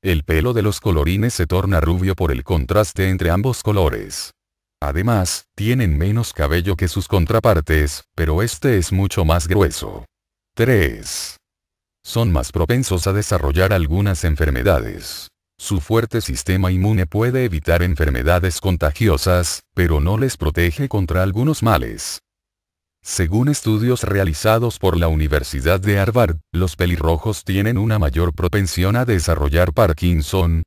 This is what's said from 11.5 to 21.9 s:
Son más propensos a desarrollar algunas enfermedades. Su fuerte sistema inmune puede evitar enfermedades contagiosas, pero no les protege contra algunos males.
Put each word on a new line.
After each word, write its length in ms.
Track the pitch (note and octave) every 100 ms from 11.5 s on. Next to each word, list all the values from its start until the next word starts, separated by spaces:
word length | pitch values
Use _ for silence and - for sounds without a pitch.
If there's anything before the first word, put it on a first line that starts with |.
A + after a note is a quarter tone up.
| _ _ _ _ _ -
Son 260 | A#2 A2+
más 220 | D2+ B1
propensos 520 | E2 D#2+ B2 C3 F2+ F#2+
a 40 |
desarrollar 640 | G2 - F2+ C#2+ D2+ F#2+
algunas 500 | G2 D2+ F2 G2+ F2
enfermedades. 1040 | E2+ D#2 D2+ B1 F#2+ D2 A1 - - - - _ _ -
Su 240 | - F#2+
fuerte 400 | - A2+ A2+ A#2
sistema 500 | - B1+ - F#2 F2+
inmune 340 | F#2 G2+ G#2+ F2
puede 380 | G2+ A#2+ C3
evitar 400 | B2 D#2+ D#2 E2+
enfermedades 760 | F2 D2+ D2+ B1 C#2+ F2+ F2+ -
contagiosas, 1000 | G2 F2 D2+ - G#2+ D2 F#2+ F2+ E2+ - _ -
pero 240 | E2+ D2+
no 180 | D#2+ A2
les 200 | C3 -
protege 500 | D2+ D#2+ F2 D#2+ C3+
contra 340 | G#2+ F2+ F2
algunos 420 | F#2+ G2 C#3+ D3
males. 560 | A2+ E2+ A1+